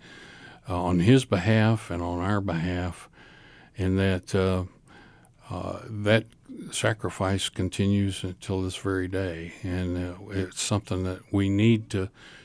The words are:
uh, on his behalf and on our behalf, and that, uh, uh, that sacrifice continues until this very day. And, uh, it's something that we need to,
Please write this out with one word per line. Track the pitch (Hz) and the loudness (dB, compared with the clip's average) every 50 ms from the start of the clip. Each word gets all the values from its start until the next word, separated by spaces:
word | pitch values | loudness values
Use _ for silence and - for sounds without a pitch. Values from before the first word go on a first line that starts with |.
| - - - - - - - - - - - - _ | -20 -20 -20 -20 -20 -20 -20 -20 -20 -20 -20 -20 _
uh, | - 92 87 | -6 -4 -2
on | 87 87 92 87 | 0 2 2 4
his | 85 107 131 135 127 | 6 8 6 6 6
behalf | - 104 92 87 107 110 110 107 110 113 107 - - | 2 0 2 4 4 4 6 6 4 4 2 -2 -6
and | 90 85 | -6 -4
on | 87 87 87 87 | -4 -2 -2 -2
our | 90 98 104 101 | 0 0 0 0
behalf, | 98 95 85 82 80 90 90 87 90 90 85 - - - _ - - - - - - - - - - - _ | 0 -2 -2 -2 -2 -2 -2 -2 -4 -4 -6 -10 -18 -20 _ -20 -20 -20 -20 -20 -20 -20 -20 -20 -20 -18 _
and | - 95 92 92 95 | -4 0 0 2 2
that, | 95 95 92 92 - - - | 2 2 2 0 -2 -2 0
uh, | 98 92 95 95 92 92 92 - - _ - - - - - - - - - _ _ - - | 2 2 2 2 0 -2 -6 -10 -20 _ -20 -20 -20 -20 -20 -20 -20 -20 -20 _ _ -14 -12
uh, | 95 90 90 90 92 92 - - | -10 -8 -8 -8 -8 -10 -10 -10
that | 110 104 104 104 107 110 107 - - _ _ - 262 - - 175 | -8 -4 2 4 4 4 2 -2 -14 _ _ -18 -16 -14 -14 -8
sacrifice | - - - 110 110 - - 92 - - 101 92 98 95 - - | -4 0 0 0 0 0 -4 -6 -4 -2 0 0 0 0 -2 -4
continues | - - 95 90 - - 101 98 101 101 98 98 92 - | -2 -4 -4 -2 0 0 2 2 2 2 0 0 -2 -6
until | - 92 90 - - - 98 95 | -8 -8 -10 -10 -6 -4 -2 -2
this | 92 92 90 | -2 -4 -6
very | - - 98 95 92 90 90 | -4 -4 -2 -2 -2 -2 -2
day. | 95 95 95 92 82 82 82 85 - - | -2 -4 -4 -4 -6 -8 -10 -12 -12 -10
And, | - 92 87 92 92 87 87 | -6 -4 -4 -2 -2 -2 -2
uh, | 87 87 90 92 98 104 101 | -4 -4 -6 -8 -12 -14 -6
it's | 98 98 95 - - - | -4 -4 -4 -4 -6 -8
something | - - 107 101 - - 92 92 92 | -2 0 0 -2 0 -2 -4 -2 -2
that | 92 92 - - - | -4 -6 -8 -8 -2
we | - 101 98 98 | 0 2 2 4
need | 98 101 107 117 117 110 110 - | 4 4 6 6 4 4 0 -4
to, | - 98 95 104 - - - - - - | -4 -4 -4 -4 -8 -18 -20 -20 -20 -20